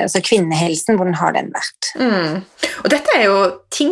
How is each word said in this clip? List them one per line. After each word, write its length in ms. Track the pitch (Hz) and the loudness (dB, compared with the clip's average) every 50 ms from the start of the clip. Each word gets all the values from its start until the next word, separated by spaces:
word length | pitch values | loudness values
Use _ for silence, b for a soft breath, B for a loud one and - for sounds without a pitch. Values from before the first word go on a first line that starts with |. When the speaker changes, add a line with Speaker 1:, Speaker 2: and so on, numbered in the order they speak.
Speaker 1:
altså 200 | 185 190 - 190 180 | -2 -2 -2 -2 0
kvinnehelsen? 720 | - 240 208 180 160 160 156 170 170 160 156 - - 220 196 | 2 2 2 2 2 0 0 0 0 -2 -2 0 0 0 2
Hvordan 200 | 185 185 175 160 | 2 0 0 0
har 160 | 175 165 - | 0 0 0
den 160 | - - - - | -2 -4 -4 -6
vært? 360 | - - - - _ - - - - | -8 -8 -10 -10 _ -10 -10 -4 -2
Speaker 2:
Mm. 380 | 262 247 214 185 170 156 156 185 190 - _ B B B B B | 0 0 0 0 0 -2 -4 -6 -8 -12 _ B B B B B
Og 80 | B - | B 0
dette 280 | - 285 294 - - 294 | 0 2 2 2 2 4
er 80 | 226 202 | 4 4
jo 140 | 196 196 196 180 180 - - _ | 4 4 2 2 0 -4 -10 _
ting 220 | - - 294 285 | -4 -2 0 0